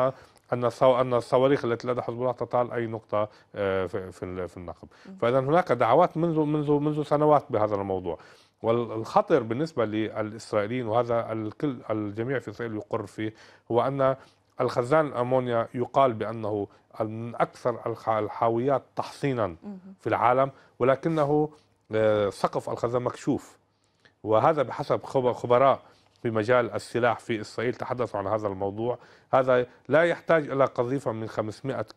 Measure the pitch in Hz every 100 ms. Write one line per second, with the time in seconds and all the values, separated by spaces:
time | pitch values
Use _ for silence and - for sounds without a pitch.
0 | 131 - - _ _ 123 120 - 131 123
1 | 127 120 - 127 131 143 120 117 123 123
2 | - 117 127 123 120 123 120 117 113 113
3 | - 104 104 - _ 104 98 95 90 104
4 | 92 - 92 92 87 - 85 - - -
5 | - 190 117 135 131 165 180 127 117 139
6 | 175 156 170 156 147 151 147 147 147 151
7 | 147 147 151 147 - 113 107 101 98 95
8 | 90 80 - - _ _ 107 117 113 113
9 | 110 202 208 160 113 117 160 - 110 107
10 | 107 113 107 110 - 107 104 127 117 113
11 | 120 117 113 110 107 - 151 120 - 110
12 | 104 101 117 135 113 101 120 107 - 113
13 | 101 - 110 - - - - 117 123 139
14 | 131 131 - _ _ - 123 131 123 156
15 | 147 120 123 131 123 117 113 127 120 139
16 | 135 110 107 117 107 107 98 _ _ -
17 | 110 110 117 117 170 - 131 113 120 113
18 | - 110 107 - 117 117 131 131 - -
19 | - - 143 127 98 82 202 190 190 -
20 | 120 98 113 127 139 - _ - 127 131
21 | 165 160 143 151 151 - _ _ - 110
22 | 110 107 101 - 180 139 - 110 117 123
23 | 123 - - 120 - _ _ _ _ _
24 | _ _ 104 107 139 156 120 - 143 117
25 | - 139 123 110 120 120 135 120 - _
26 | _ _ 120 110 107 123 113 104 - 120
27 | 120 107 - 110 104 - 117 120 117 123
28 | 113 101 98 107 107 95 98 104 117 120
29 | - - _ 131 131 127 123 - - 143
30 | 170 156 - 165 139 135 131 - 120 139
31 | 131 113 110 - 110 104 135 117 107